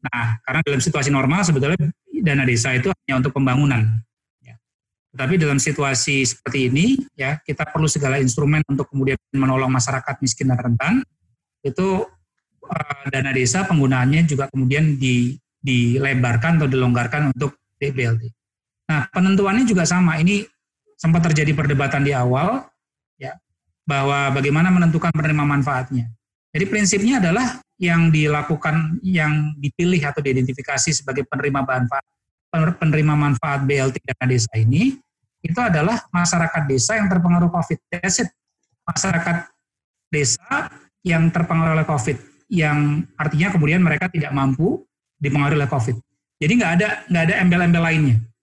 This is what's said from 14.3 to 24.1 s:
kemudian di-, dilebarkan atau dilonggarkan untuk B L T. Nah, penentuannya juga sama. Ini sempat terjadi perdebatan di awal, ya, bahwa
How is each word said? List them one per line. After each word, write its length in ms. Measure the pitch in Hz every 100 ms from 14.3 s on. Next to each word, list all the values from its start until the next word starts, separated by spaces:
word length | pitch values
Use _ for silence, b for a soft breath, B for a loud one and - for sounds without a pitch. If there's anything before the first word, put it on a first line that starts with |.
| 139 139
kemudian 480 | 135 127 139 156 139
di-, 400 | 131 123 123 135 _ _
dilebarkan 1040 | 143 123 120 127 139 135 123 113 160 165
atau 80 | 147
dilonggarkan 640 | 131 127 123 120 147 147
untuk 240 | 123 139 - _ _
B 160 | 143 135
L 160 | 117 113
T. 80 | 117 - _ _ _ _ -
Nah, 160 | 156 127
penentuannya 560 | - 190 196 196 214 247
juga 240 | 185 156
sama. 320 | 180 180 160
Ini 240 | 170 202 214 _ _ _ _ _
sempat 300 | 160 170 165
terjadi 260 | 151 147 143
perdebatan 480 | - 139 139 139 143
di 80 |
awal, 560 | 135 123 127 175 262 - _ _ _ _ _
ya, 160 | 170 - _ _ _ _ -
bahwa 400 | 139 139